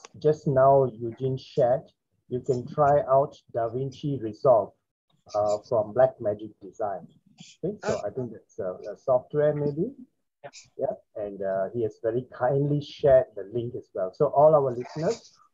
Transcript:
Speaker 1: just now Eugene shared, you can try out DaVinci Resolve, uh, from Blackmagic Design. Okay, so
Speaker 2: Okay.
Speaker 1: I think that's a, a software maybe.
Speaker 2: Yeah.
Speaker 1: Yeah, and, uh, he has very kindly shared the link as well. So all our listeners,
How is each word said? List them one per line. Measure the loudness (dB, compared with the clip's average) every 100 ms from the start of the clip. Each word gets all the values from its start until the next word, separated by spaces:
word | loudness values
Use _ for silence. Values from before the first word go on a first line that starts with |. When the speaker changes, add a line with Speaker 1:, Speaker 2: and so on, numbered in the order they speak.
| -20 -2
Speaker 1:
just | 0 0 0
now | 4 6 6 2
Eugene | -2 -10 -6 -4 -4
shared, | -6 0 2 0 -4 _ _ _ _
you | -6
can | -2 -4 -4
try | 0 4 2
out | 4 2 2 -6 _
DaVinci | -6 -4 -4 -8 -8 -8 -6
Resolve, | -8 0 4 4 2 _ _ _ _ _ -6 -2
uh, | 0 -2 -2
from | -2 0
Blackmagic | 2 2 2 -4 -4 -8 -16
Design. | -18 -8 -8 -8 -12 _ _ -20 -20 _
Okay, | -8 -6
so | -6
Speaker 2:
Okay. | -6 -6
Speaker 1:
I |
think | -8 -8
that's | -12 _ -10
a, | -8 -8 -12
a | -6
software | 0 0 0 0 0
maybe. | 0 -2 -2 -6 -8 -20 _ _ _
Speaker 2:
Yeah. | -20 -20 -18 -6
Speaker 1:
Yeah, | -6 -6 _ -10
and, | -10 -6
uh, | -4 -2 -4
he | -4
has | -4 -4
very | -4 -4 -6
kindly | -2 0 0 0 -2
shared | -6 0 4 6 4 -6
the | -10
link | -8 -8 -10
as | -10
well. | -6 -6
So | 0 0
all | 6 6 6
our | 2
listeners, | -4 -8 -6 -6 -6 -12 _ _